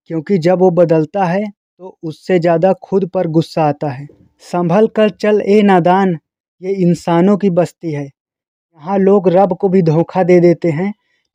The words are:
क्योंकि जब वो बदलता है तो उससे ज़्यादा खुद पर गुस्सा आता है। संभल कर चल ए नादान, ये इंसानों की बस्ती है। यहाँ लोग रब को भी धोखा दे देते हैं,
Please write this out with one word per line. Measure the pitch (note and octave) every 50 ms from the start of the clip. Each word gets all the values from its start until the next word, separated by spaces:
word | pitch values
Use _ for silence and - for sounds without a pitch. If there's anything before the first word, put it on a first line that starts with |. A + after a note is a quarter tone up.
| _ -
क्योंकि | E3 D#3+ D3 - G3+
जब | F3 D3+ F3+ F#3 F3
वो | F#3 F#3
बदलता | E3 F3+ F3 D#3 E3 D#3+ D#3 - - G3+ F#3+
है | E3 F3 G3+ G#3+
तो | G#3 - _ _ _ _ _ F3+ F#3 - _ -
उससे | D#3 D3+ _ _ - F#3 F3
ज़्यादा | D#3+ F3 E3 D#3+ F#3 F#3+ F#3 - -
खुद | - F#3+ G3 F#3+
पर | E3+ - F#3 F3+ E3
गुस्सा | D#3 E3 D3+ - - E3+ D#3
आता | D3 C#3+ - D#3 D3
है। | C3 C#3 C#3+ D3 - _ _ _ _ _ _
संभल | - - F3 F3 E3 F3 G#3+ A3 A3
कर | - A3 G#3+ G#3
चल | G#3 - - G#3 G#3+ G3+
ए | - G3 G3+ G#3+
नादान, | G3+ G3+ F#3+ F3+ D#3 F3 F3+ G3 G3 F#3+ E3+ D3+ _ _ _ _ _ _ _ _
ये | F3 F#3 G3
इंसानों | G3 F3+ F3 E3+ - - F3+ E3+ E3+ F3+ G3+ G#3
की | - G3+ G3
बस्ती | E3+ F3+ E3 - _ _ - E3
है। | D3 C#3+ C#3+
यहाँ | C3+ _ _ _ _ _ _ _ _ _ _ _ _ _ D#3+ D3 F3+ G3+
लोग | G3 F#3+ F#3+ G3+ G#3 F3 F#3
रब | E3+ F#3 G3+ F3+ F3+
को | - G3+ F#3+
भी | F3+ G3
धोखा | E3 D#3+ D3 E3 E3 - - F#3 F#3
दे | F3 F3+ F3
देते | E3+ F3 E3 - - E3+
हैं, | D3 D#3 F#3+ G3+ G#3+ _ _ _ _ _ _ _ _